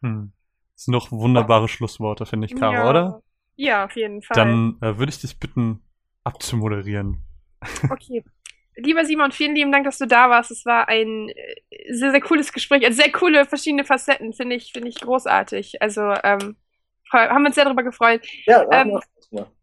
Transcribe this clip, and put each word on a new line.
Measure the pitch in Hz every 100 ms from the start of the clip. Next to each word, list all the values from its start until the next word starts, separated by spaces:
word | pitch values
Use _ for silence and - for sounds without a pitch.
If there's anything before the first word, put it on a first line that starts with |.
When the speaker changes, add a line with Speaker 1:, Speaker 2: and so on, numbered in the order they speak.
Speaker 1:
Hm. | 123 110 104 _ _ _ _
Das | _
sind | -
doch | 123 -
wunderbare | 113 117 123 107 110 110
Schlussworte, | - 113 - 107 107 110
finde | 110 107
ich, | 247
Caro, | 110
Speaker 2:
Ja. | 107 117
Speaker 1:
oder? | 156 180 220 _ _ _ -
Speaker 2:
Ja, | 277 208
auf | 196 240
jeden | 214 208
Fall. | -
Speaker 1:
Dann, | 226 113 113 113 -
äh, | 113 104
würde | 139
ich | -
dich | - -
bitten, | - - 117 110 _ _ _ _
abzumoderieren. | - - - 120 107 104 98 104 101 98 - - _ _
<laughs> | - - -
Speaker 2:
Okay. | 269 - 240 - _ - - _ -
Lieber | 254 320 311
Simon, | 311 285
vielen | - 294
lieben | 302 285
Dank, | 277 277
dass | -
du | 254
da | 240 247
warst. | 240 240
Es | 233 240
war | 233 -
ein, | 220 220 220 214
äh, | - - - _ - -
sehr, | 240 269
sehr | 277
cooles | - 320 285
Gespräch. | - - 285
Also | 226 233
sehr | 294
coole | - 359 302 277
verschiedene | 285 311 285
Facetten, | 277 262 - 269 226
finde | 220 247 247
ich, | -
finde | 247 240
ich | 233
großartig. | 240 254 - 190 196 202 202 -
Also, | 214 208 208 202
ähm, | 202 202 202 214 _ _ _ _ _
freu-, | 254 -
haben | 262 285
uns |
sehr | 277
darüber | 277 247
gefreut. | 247 - 233 226 - -
Speaker 3:
Ja, | - 233
hat | -
Speaker 2:
Ähm, | 277 226
Speaker 3:
mir | 202
auch |
Spaß | - _ _
gemacht. | 147 - _